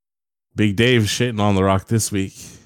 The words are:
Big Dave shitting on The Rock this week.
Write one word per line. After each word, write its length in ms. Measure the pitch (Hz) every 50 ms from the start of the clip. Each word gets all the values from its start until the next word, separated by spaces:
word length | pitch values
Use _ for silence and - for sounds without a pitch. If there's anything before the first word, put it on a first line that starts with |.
| _ _ _ _ _ _ _ _ _ _ _
Big 200 | - 107 107 98
Dave 280 | 92 117 123 127 120 107
shitting 360 | 101 - - 123 127 117 104
on 140 | 104 104 101
The 80 | 95 95
Rock 240 | 98 95 95 - -
this 240 | 117 113 - -
week. 220 | 104 98 95 95 - - - - - - _